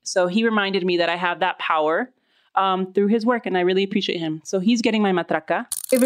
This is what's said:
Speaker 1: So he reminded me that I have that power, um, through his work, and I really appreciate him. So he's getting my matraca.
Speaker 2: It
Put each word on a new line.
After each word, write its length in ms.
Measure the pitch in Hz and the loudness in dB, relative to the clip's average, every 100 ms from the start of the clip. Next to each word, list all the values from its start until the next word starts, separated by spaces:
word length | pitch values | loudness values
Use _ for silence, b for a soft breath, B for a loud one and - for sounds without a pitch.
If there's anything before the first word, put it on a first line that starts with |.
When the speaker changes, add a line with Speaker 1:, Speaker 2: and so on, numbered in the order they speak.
Speaker 1:
So 240 | - 190 180 | -4 0 0
he 180 | 202 | 2
reminded 400 | 226 214 196 190 | 2 2 0 0
me 140 | 180 175 | 0 0
that 100 | 170 | 0
I 80 | 175 | 0
have 240 | 180 170 | -2 0
that 180 | 180 - | -2 -2
power, 520 | - 160 151 170 254 _ _ _ _ - | 0 2 2 0 -2 _ _ _ _ 0
um, 360 | 190 190 185 | 0 0 -2
through 160 | 202 202 | 0 2
his 180 | 233 220 | 2 2
work, 200 | 233 196 | -2 -2
and 100 | 180 | 0
I 40 | |
really 220 | 180 190 | 2 2
appreciate 360 | 196 202 - 175 | 0 -2 -2 -4
him. 220 | 160 156 | -6 -8
So 160 | - 190 | -4 -2
he's 220 | 185 240 | 0 2
getting 200 | 233 214 | 0 0
my 100 | 202 | 2
matraca. 540 | 180 - 160 - 175 240 - - | 0 -2 -4 -2 -4 -4 -10 -2
Speaker 2:
It 100 | 262 | 2